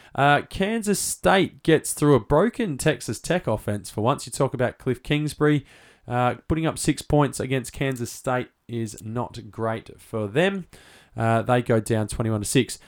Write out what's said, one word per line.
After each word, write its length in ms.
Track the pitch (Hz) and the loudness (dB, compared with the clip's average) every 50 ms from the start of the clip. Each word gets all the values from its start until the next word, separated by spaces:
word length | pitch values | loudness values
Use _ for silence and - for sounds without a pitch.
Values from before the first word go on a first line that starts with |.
| - - _ | -20 -10 _
Uh, 280 | - 135 143 143 135 - | 2 4 4 4 2 0
Kansas 560 | - - - 190 202 226 233 202 208 202 - | -4 -4 -4 -2 -2 -2 -2 0 0 0 0
State 640 | - - - - - 180 185 196 170 - - - - | -2 -4 -6 0 2 4 4 4 2 0 -4 -4 2
gets 300 | - 160 135 - - - | 2 2 4 2 -2 -2
through 220 | - 151 147 143 | 2 4 6 6
a 60 | 123 | 4
broken 560 | 104 - 143 151 190 233 - - 233 185 143 123 | 4 4 2 4 4 2 0 -2 -4 -4 -4 0
Texas 420 | - 156 147 - - - 113 - | 0 0 0 0 -4 -8 -8 -8
Tech 260 | - - 165 180 - | -4 -2 -2 -2 0
offense 440 | 127 110 - - - 104 104 - - | -2 -2 -2 -2 -4 -4 -4 -6 -8
for 100 | - 113 104 | -6 -2 0
once. 240 | 120 143 127 - | 0 0 0 -4
You 60 | 127 - | -10 -2
talk 220 | - 143 127 - | -2 -2 -2 0
about 240 | 123 127 110 - - | -2 -2 -4 -4 -4
Cliff 240 | - 135 123 - - | -4 -4 -4 -4 -2
Kingsbury, 600 | - 147 147 151 147 - - 147 151 151 143 - - - - - - _ _ _ - | -2 -2 0 0 -4 -2 0 2 4 4 2 0 -6 -16 -20 -20 -20 _ _ _ -6
uh, 260 | 120 123 123 123 117 - - _ | -2 0 0 0 0 -2 -4 _
putting 180 | 165 160 160 | -2 -2 0
up 120 | 156 - - | -2 -2 0
six 240 | - - 143 - - | 0 0 0 -2 -2
points 380 | - - 147 147 127 - - | 2 4 4 4 2 0 -4
against 320 | - 131 135 135 120 - - | -4 -2 -2 -4 -4 -6 -6
Kansas 380 | - 143 135 131 117 120 113 | -4 -4 -4 -2 -4 -6 -8
State 380 | - - - 135 127 127 - - _ _ _ - | -8 -8 -4 -4 -2 -2 -4 -6 _ _ _ -10
is 340 | 120 117 113 107 107 - 107 | -6 -6 -6 -6 -8 -12 -12
not 460 | 110 110 123 120 - - 120 110 107 | -8 -6 -6 -6 -6 -8 -14 -16 -14
great 500 | - - 110 113 110 110 - - - - | -8 -6 -4 -4 -4 -6 -8 -14 -20 -20
for 260 | - - - 110 107 | -16 -8 -6 -4 -4
them. 400 | 101 104 139 180 196 196 196 170 - - - - - - - _ _ _ | -2 0 0 0 0 0 -4 -8 -12 -18 -20 -20 -20 -20 -20 _ _ _
Uh, 260 | 117 113 113 113 113 107 | -2 2 2 2 2 2
they 200 | 117 123 123 120 | 2 2 0 2
go 180 | - 120 113 | 2 2 2
down 280 | 110 - 117 110 110 104 | 2 0 0 0 0 -2
twenty-one 320 | - - 113 110 110 104 | -4 -4 -2 -2 -2 -2
to 60 | 101 | -2
six. 320 | - - 135 113 - - - - | 2 2 2 2 2 -4 -12 -16